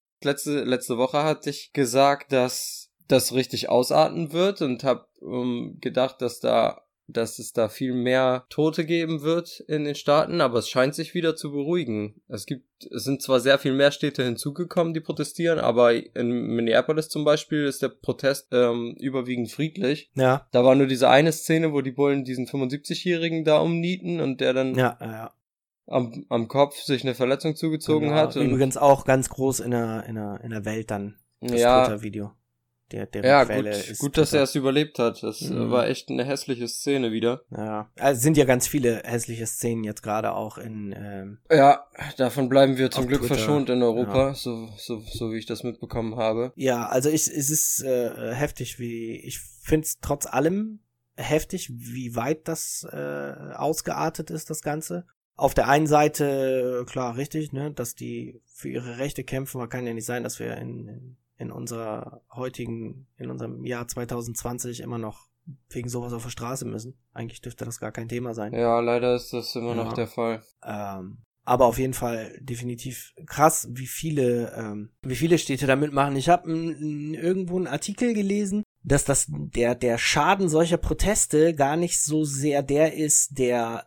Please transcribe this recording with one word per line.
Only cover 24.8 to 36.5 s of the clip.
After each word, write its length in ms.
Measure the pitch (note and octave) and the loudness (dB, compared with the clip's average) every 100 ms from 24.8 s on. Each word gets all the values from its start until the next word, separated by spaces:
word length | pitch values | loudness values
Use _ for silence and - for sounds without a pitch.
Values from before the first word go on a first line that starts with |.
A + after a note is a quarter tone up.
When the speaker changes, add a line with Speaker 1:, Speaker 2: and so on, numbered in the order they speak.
| B2+ - | 2 0
Speaker 2:
ja, 100 | A#2 | -8
ja. 220 | A2 A2+ - _ _ _ _ - | -10 -14 -18 _ _ _ _ -4
Speaker 1:
am, 400 | C3 A#2+ B2+ - | -2 -2 -6 -6
am 180 | A#2+ A2+ | -4 0
Kopf 280 | C3+ C#3+ - | 2 2 0
sich 220 | - C3 | -2 -2
eine 120 | C3 A#2+ | -2 0
Verletzung 400 | B2+ C3+ D#3+ D3+ | 0 2 -2 -2
zugezogen 540 | E3 D#3 D#3 D#3 D3+ | -2 -2 2 2 4
Speaker 2:
Genau. 100 | D3+ | 4
Speaker 1:
hat 160 | D#3 C#3+ | 2 2
und 80 | C#3+ | 2
Speaker 2:
Übrigens 260 | B2+ C3+ C3 | 4 2 4
auch 260 | C#3+ C3+ - | 6 6 6
ganz 240 | C3 B2+ | 2 2
groß 320 | - C3+ B2+ | -2 0 0
in 100 | A#2+ | -2
der, 320 | A#2+ A2+ A2 A2 | -2 0 -4 -8
in 60 | |
der, 280 | A2 G#2 G2+ | -8 -8 -8
in 80 | A#2+ | -10
der 140 | A2 G#2+ | -8 -4
Welt 260 | A2 A2 | -6 -4
dann, 260 | G#2 G2+ - _ _ | -6 -6 -12 _ _
das 180 | B2 A#2+ | -2 4
Speaker 1:
Ja. 260 | A#2+ B2+ B2+ | 6 6 4
Speaker 2:
Twitter-Video. 480 | G#2 G#2+ G#2 G#2 - _ _ _ _ _ | 0 -6 -8 -10 -14 _ _ _ _ _
Der, 140 | A2 G2+ | -10 -8
der 180 | G#2 | 0
Speaker 1:
Ja, 220 | B2+ C#3+ A#2+ | 6 6 6
Speaker 2:
Quelle 240 | G#2 G#2 | 2 -2
Speaker 1:
gut, 180 | G#2 F#2+ | -4 -6
Speaker 2:
ist 80 | A2 | -4
Speaker 1:
gut, 180 | C#3+ D#3+ | -2 2
dass 120 | D3 | 4
Speaker 2:
Twitter. 100 | D3+ | 4
Speaker 1:
er 40 | C3+ | 2
es 100 | D3+ | 2
überlebt 420 | C3+ C3+ D3+ - | 2 2 0 0
hat. 240 | A#2 - | 0 0
Das, 220 | A2 G#2+ | -8 -6
äh, 100 | C3+ | -6
Speaker 2:
Mhm. 160 | B2 A2+ | -2 0
Speaker 1:
war 180 | B2 A#2 | 2 2
echt 220 | C3 - | -2 -4
eine 140 | C3 B2+ | -4 -2
hässliche 420 | C3+ - | -4 -4